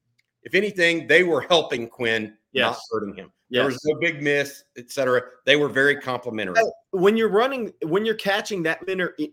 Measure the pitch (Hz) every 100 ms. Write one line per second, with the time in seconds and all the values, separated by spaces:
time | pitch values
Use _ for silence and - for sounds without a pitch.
0 | _ _ _ _ - 180 208 185 170 165
1 | 127 156 180 147 - 156 143 131 113 -
2 | 117 113 107 - _ 131 117 123 - 110
3 | 101 90 92 _ - 123 135 123 151 151
4 | 170 147 147 143 143 - _ - 120 -
5 | 131 123 - - - 147 143 120 139 139
6 | 131 123 123 110 95 143 220 - _ 190
7 | 190 226 220 190 254 269 208 - 160 185
8 | 220 220 196 202 220 202 160 165 180 190
9 | 175 - 151